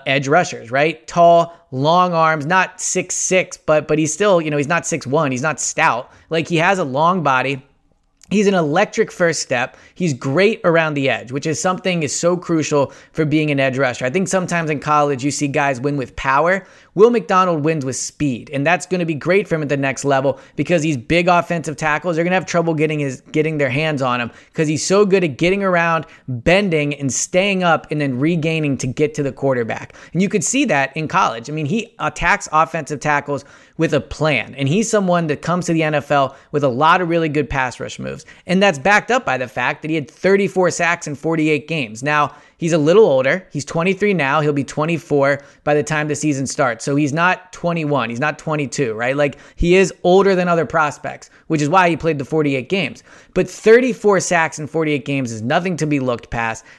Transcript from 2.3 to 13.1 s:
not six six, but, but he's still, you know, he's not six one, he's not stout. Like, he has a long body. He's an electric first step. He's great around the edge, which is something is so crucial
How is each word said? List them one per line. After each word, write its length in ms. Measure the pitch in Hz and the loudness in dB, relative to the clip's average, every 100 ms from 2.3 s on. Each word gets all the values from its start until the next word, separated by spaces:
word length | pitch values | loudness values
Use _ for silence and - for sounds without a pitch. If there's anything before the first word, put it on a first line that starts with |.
| 160 143 | 2 0
not 340 | 185 175 - | 0 0 -4
six 360 | - 185 180 - | -6 -4 -4 -4
six, 400 | - 185 - - | 0 0 0 -8
but, 320 | - 156 - | 0 0 2
but 100 | 156 | 0
he's 140 | 156 | 0
still, 280 | - 208 175 | 0 2 2
you 100 | 156 | 2
know, 60 | 147 | -2
he's 120 | 143 | -2
not 180 | 170 - | -2 -2
six 180 | 160 | -6
one, 280 | 123 147 147 | -2 -2 0
he's 100 | 123 | -2
not 180 | 156 147 | -4 -4
stout. 520 | - - 156 120 - - - | -6 0 0 0 -6 -18 -6
Like, 160 | 160 160 | -4 0
he 120 | 165 | 0
has 200 | 175 190 | 2 0
a 60 | |
long 400 | 147 131 165 190 | -2 2 2 2
body. 420 | 139 131 135 135 - _ _ _ _ _ - | 2 0 0 -6 -10 _ _ _ _ _ -4
He's 160 | 202 202 | 2 2
an 80 | |
electric 560 | 185 151 160 208 - 214 | 2 2 0 0 0 -4
first 320 | - 170 156 | 0 0 0
step. 340 | - 123 127 - - - | -4 -4 -4 -8 -20 -4
He's 180 | 175 | -2
great 460 | 127 135 147 208 226 | -2 -2 2 2 2
around 320 | - 165 160 | 0 2 0
the 160 | 143 135 | 0 0
edge, 220 | 110 107 | -2 -4
which 140 | 135 160 | -6 -4
is 140 | 147 | -2
something 440 | 185 185 190 175 | -2 -2 -2 -2
is 100 | 147 | -4
so 220 | - 170 175 | -2 0 -2
crucial 560 | - 165 143 147 135 - - | 0 -2 0 0 0 -4 -14